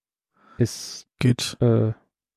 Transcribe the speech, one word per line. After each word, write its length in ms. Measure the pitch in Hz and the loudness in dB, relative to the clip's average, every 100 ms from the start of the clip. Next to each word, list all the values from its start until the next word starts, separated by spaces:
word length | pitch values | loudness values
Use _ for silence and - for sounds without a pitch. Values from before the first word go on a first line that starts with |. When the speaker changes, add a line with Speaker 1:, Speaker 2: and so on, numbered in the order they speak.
| _ _ _ _ _ - | _ _ _ _ _ -2
Speaker 1:
ist, 500 | 120 - - - - - | -2 -4 -16 -18 -16 -2
Speaker 2:
geht. 380 | 123 120 - - | 0 0 -4 0
Speaker 1:
äh, 320 | 123 113 110 - _ _ _ | 2 2 0 -4 _ _ _